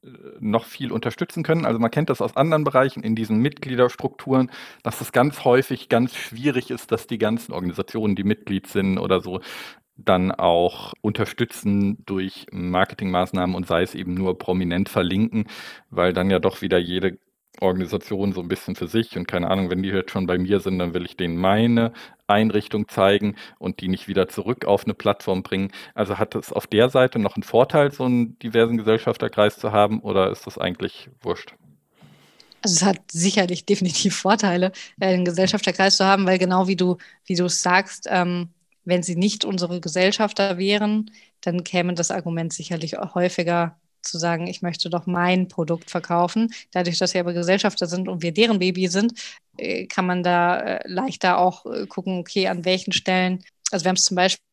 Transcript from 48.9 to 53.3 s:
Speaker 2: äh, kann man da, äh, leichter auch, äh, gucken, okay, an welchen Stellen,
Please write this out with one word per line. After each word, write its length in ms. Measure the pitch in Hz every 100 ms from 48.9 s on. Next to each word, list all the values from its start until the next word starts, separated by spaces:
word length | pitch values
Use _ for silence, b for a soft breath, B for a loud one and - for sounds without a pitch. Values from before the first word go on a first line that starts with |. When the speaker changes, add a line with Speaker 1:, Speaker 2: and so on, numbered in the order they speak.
| 180 226 233 B B _ -
Speaker 2:
äh, 280 | - 92 196
kann 200 | - 185
man 160 | 180
da, 360 | 180 175 175 180
äh, 300 | - 190 -
leichter 480 | 185 180 - 185 180
auch, 300 | 180 180 -
äh, 200 | - 202
gucken, 320 | - 185 185
okay, 300 | 170 - 190
an 160 | 185
welchen 280 | 175 185 185
Stellen, 520 | 185 - 185 185